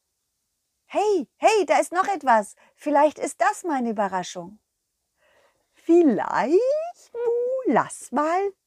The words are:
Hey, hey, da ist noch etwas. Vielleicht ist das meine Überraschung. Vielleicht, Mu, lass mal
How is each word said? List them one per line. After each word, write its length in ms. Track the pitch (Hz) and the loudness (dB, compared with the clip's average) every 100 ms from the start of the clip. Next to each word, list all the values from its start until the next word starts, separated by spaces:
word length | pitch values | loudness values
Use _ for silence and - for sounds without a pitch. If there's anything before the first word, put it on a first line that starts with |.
| _ _ _ _ _ _ _ _ | _ _ _ _ _ _ _ _
Hey, 420 | _ 311 415 392 233 _ | _ -2 0 0 -4 _
hey, 260 | 330 440 | 2 2
da 140 | 330 285 | 2 0
ist 140 | 311 | 0
noch 160 | 349 381 | -2 -2
etwas. 460 | 370 269 220 202 - _ | -2 2 2 2 -14 _
Vielleicht 440 | _ 302 285 302 - | _ 0 2 2 0
ist 220 | - - | -10 -2
das 240 | 370 415 | -2 -2
meine 240 | 359 269 233 | -4 -4 -4
Überraschung. 680 | 214 196 185 175 185 175 214 _ _ _ _ _ _ _ _ _ _ _ | -4 -4 -4 -8 -12 -16 -20 _ _ _ _ _ _ _ _ _ _ _
Vielleicht, 1400 | _ - 339 320 214 - 156 214 359 508 605 679 - _ | _ 2 4 6 2 -2 -2 2 2 2 -2 -6 -16 _
Mu, 580 | 480 480 480 494 523 466 | -6 -2 -2 -2 -2 0
lass 400 | 202 143 - - | 0 0 -10 -8
mal 400 | 254 302 359 403 - | -4 -2 -2 -4 -8